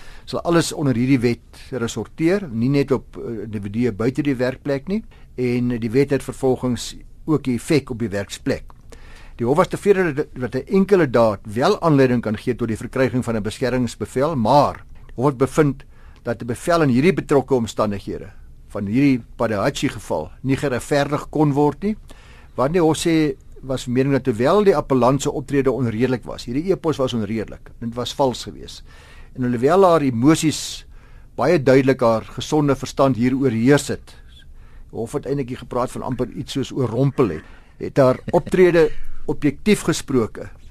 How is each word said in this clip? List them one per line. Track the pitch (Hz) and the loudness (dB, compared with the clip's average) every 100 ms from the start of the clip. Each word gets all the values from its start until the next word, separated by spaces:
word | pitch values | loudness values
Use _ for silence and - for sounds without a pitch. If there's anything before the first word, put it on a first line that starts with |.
| - - - | -16 -18 -10
sal | 127 | -6
alles | 170 170 - | 0 2 0
onder | - 143 117 | -2 0 0
hierdie | 127 139 | 2 2
wet | 120 113 - - - | 2 -2 -8 -20 -12
resorteer, | 127 113 - 104 - 160 202 180 | -6 -6 -6 -10 -2 0 0 -4
nie | 113 120 | -2 0
net | 143 139 | 0 0
op, | 123 - 90 | -2 -4 -12
eh, | - 113 | -10 -10
individue | 107 104 101 107 123 | -8 -8 -6 -2 -2
buite | 95 117 135 | 0 -2 0
die | 143 123 | -2 0
werkplek | 127 123 147 139 143 | -2 -4 -6 -6 -4
nie, | 208 - - - - | -6 -6 -18 -16 -4
en | 123 123 123 120 | -2 0 0 -2
die | 113 | 0
wet | 123 143 | 2 2
het | 135 | 0
vervolgens | - 104 131 123 127 117 - - - - - | -4 -2 0 0 -2 -4 -6 -14 -18 -14 -2
ook | 147 131 | -2 0
'n | 120 | -4
effek | - 156 135 | 0 0 0
op | 113 | -6
die | 113 | -4
werksplek. | 101 98 - - 120 - - - - - - - - | -4 -6 -8 -6 -6 -8 -20 -20 -20 -20 -20 -20 -6
Die | 117 | 0
hof | 151 | 2
was | 180 | 2
tevrede | 165 196 185 180 | 0 2 2 2
dat, | 135 147 | -2 -6
dat | - 123 123 | -6 -6 -6
'n | - | 0
enkele | 196 190 196 147 | 0 4 4 4
daad | 117 113 101 | 4 4 2
wel | 117 104 156 214 | -6 0 0 2
aanleiding | 170 143 131 120 | 2 4 4 4
kan | 110 107 | 0 -4
gee | - 110 | -4 -4
tot | 117 | -4
die | 107 | -4
verkryging | 120 127 127 123 | -6 -2 0 0
van | 120 110 | -2 -4
'n | |
beskermingsbevel, | 104 - 127 127 120 - 104 127 143 156 | -4 -4 -2 0 -2 -4 -6 -2 -2 0
maar | 107 147 117 - - - - | 4 6 4 0 -14 -18 -16
die | - | -2
hof | 135 | 0
het | 123 | 2
bevind | 135 - 147 135 - - - - | 0 4 2 2 -10 -20 -20 -12
dat | - 113 | -8 -8
'n | 120 | -6
bevel | 117 - 170 | -6 0 2
in | 147 | 4
hierdie | 123 165 | 4 4
betrokke | 160 - 143 127 131 | 2 2 2 4 0
omstandighede | 110 - 107 98 - 80 78 - - - - | 0 -2 -2 -2 -8 -10 -12 -18 -20 -20 -12
van | 104 101 | -8 -2
hierdie | 117 143 127 - - | 2 2 2 -4 -4
Padahachi | 117 104 120 147 135 | -2 0 -2 -2 -4
geval | 110 - 90 80 - | -6 -6 -6 -6 -8
nie | 131 135 | -4 -2
geregverdig | 147 120 - 147 139 143 - | -2 -4 -2 0 0 -4 -4
kon | 143 151 | 0 2
word | 139 147 143 | 4 2 0
nie, | 196 214 - - - - - - | -6 -6 -10 -20 -20 -20 -14 -2
want | 135 | 0
die | 180 | 2
hof | 160 156 | 2 2
sê, | 175 160 151 135 - - | 0 2 0 -2 -12 -18
was | 131 127 | -8 -6
van | - | -2
mening | 123 135 | 0 2
dat | 139 131 | 2 0
hoewel | 110 131 196 | 0 2 4
die | 202 151 | 4 2
appellant | - 131 120 147 | 2 2 4 2
se | 151 | 0
optrede | 135 131 139 131 | -4 -2 0 2
onredelik | 120 120 107 123 123 | 0 -2 0 0 -2
was, | - 58 - | -6 -12 -6
hierdie | 127 185 | -6 -2
e-pos | 170 160 143 | 0 0 0
was | 127 | -2
onredelik, | 117 101 110 95 - - - | -2 -2 -4 -6 -10 -20 -12
dit | 117 117 | -10 -8
was | 117 | -8
vals | - 139 113 | 0 -2 -2
gewees, | - 65 67 - - - - - - | -10 -14 -18 -18 -20 -20 -20 -20 -18
en | - | -6
alhoewel | 123 120 131 180 | -4 0 2 4
haar | 190 165 | 6 4
emosies | 139 113 131 160 156 - - - - - - - - - | 2 2 4 4 2 -2 -8 -12 -16 -20 -20 -20 -16 -2
baie | 123 175 | 0 2
duidelik | 131 135 135 131 | 4 4 4 2
haar | 117 113 | 2 2
gesonde | 101 - - 151 143 131 | -2 -10 -2 0 2 0
verstand | 123 - 139 110 | -4 0 2 2
hier | 123 131 | 0 2
oorheers | 135 113 120 143 - | 0 2 4 4 2
het, | 104 - - - - - - - - - | -8 -10 -20 -20 -20 -20 -20 -20 -20 -14
die | - | -10
hof | 117 | -6
het | 147 - | -6 -4
eintlik | 143 123 | -4 -4
hier | 127 | -8
gepraat | - 123 127 | -6 -2 -2
van | 117 | -4
amper | - 123 123 | -8 -4 -6
iets | - 131 | -6 -8
soos | 143 120 | -6 -6
oorrompel | - 123 113 139 131 117 | -2 -2 0 0 2 0
het, | 80 - - - - | 0 -10 -20 -20 -12
het | - - | -4 2
haar | 131 127 - | 4 2 0
optrede | 175 - 180 180 170 156 - - - - | -2 0 4 6 6 4 2 0 -2 -2
objektief | 139 147 - - 196 | 0 -2 0 2 2
gesproke | - 156 - 131 107 - - - - | 2 -4 -2 -2 -2 -6 -14 -16 -20